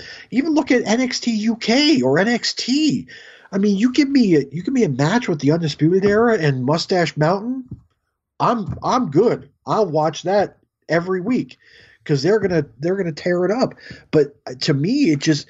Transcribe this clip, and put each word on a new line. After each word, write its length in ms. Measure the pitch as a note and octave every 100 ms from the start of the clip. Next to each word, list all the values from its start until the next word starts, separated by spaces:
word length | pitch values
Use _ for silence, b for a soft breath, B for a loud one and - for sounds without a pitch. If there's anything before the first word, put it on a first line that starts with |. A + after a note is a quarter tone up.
| B B B
even 220 | A3 E4
look 160 | D4+ D4
at 140 | B3+ G3
N 140 | A3+
X 180 | B3+ -
T 120 | -
U 240 | A3 G#3+ A3
K 460 | - B3 D4 D4
or 180 | B2+ D3
N 80 | G#3
X 260 | A#3 -
T. 540 | - - C#4 D#4 A#2+ - B B B B
I 60 | G3
mean, 200 | G#3 G3
you 140 | B3
give 180 | B3+ C#4
me 260 | C#4 G#3+ D#3
a, 40 | -
you 120 | D#3+
give 100 | -
me 100 | C4+
a 60 | G3
match 380 | B2 D3 A#3 A3
with 120 | D#3
the 120 | C3+
Undisputed 540 | E3 D#3+ - D#3 F#3+ G3+
Era 320 | G#3 A#3+ A3
and 260 | D#3 C3
Mustache 540 | B2 E3 - F#3 D#3+ -
Mountain, 500 | D3+ G3 A#3 C4 B3+ - _ _ _ _ _ -
I'm, 380 | D#3 A#3 F3 -
I'm 260 | D#3+ A#3+ G#3
good. 380 | C#3 A3+ C#3+ - _ -
I'll 220 | F3+ G3
watch 360 | D#3 D#3+ -
that 340 | E3+ G3+ F3 - _ _ -
every 320 | E3 F3 F#3
week 360 | F3+ B3 - - b b b b
'cause 200 | - C#3+
they're 160 | D#3 G#3+
gonna, 260 | G3 E3+ D3 -
they're 160 | D#3+ G3
gonna 160 | F3
tear 340 | D3 F3+ F3 F3+
it 60 |
up. 240 | A#3 - B B B B
But, 260 | D#3 C#3+ - -
uh, 80 | B2+
to 120 | -
me, 380 | C#3+ D#3+ C#4+ B3+
it 80 | D3
just, 260 | D#3 D3+